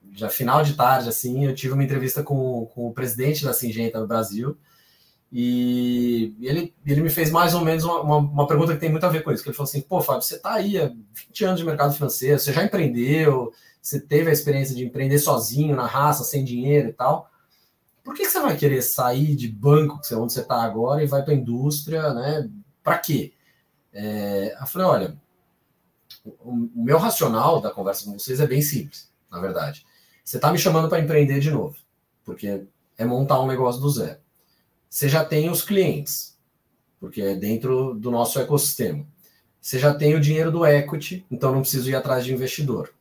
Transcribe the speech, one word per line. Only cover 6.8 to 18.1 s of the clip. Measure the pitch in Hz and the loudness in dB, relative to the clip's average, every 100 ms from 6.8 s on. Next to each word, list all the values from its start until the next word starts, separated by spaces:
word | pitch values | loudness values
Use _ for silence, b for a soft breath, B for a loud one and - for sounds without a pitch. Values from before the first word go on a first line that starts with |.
| 143 | 0
ele | 143 | 2
me | 160 | 2
fez | 160 156 | 0 2
mais | 170 170 170 | 4 4 4
ou | |
menos | 160 160 | 2 0
uma, | 165 170 | 0 -2
uma, | 151 147 | 2 4
uma | 147 143 143 | 4 2 2
pergunta | 147 165 151 | 4 2 2
que | |
tem | - | 0
muito | 156 180 | 2 2
a | |
ver | 160 | 0
com | 156 | 0
isso, | 117 | -4
que | - | -4
ele | - | -8
falou | 143 | -4
assim, | 143 | -6
"Pô, | - 180 | -2 -2
Fábio, | 143 127 | 0 0
você | - - | -2 -6
tá | 190 | -4
aí | 220 202 190 | -2 0 0
há | 147 | -2
vinte | - - - - - | -4 -18 -20 -16 -2
anos | 190 180 | 0 0
de | 165 | -2
mercado | 147 143 143 | 0 0 2
financeiro, | 139 - 131 143 | -2 -2 2 2
você | 143 | 2
já | 139 | 0
empreendeu, | 202 196 147 120 123 160 156 131 120 b b b | 2 2 0 2 2 4 4 4 -2 b b b
você | - 143 | -8 -8
teve | - 147 165 | 2 2 4
a | |
experiência | 147 147 139 135 123 | 2 2 0 0 -4
de | 123 | -6
empreender | 143 135 143 | -2 2 4
sozinho, | 151 131 - 131 151 135 | 4 0 0 0 2 2
na | 117 | 0
raça, | 135 147 139 | 2 2 2
sem | - 143 127 | -2 -2 -2
dinheiro | 120 135 147 120 | -2 2 4 2
e | |
tal, | - 127 160 - b b b b _ _ _ | 0 0 0 -4 b b b b _ _ _
por | 262 | -16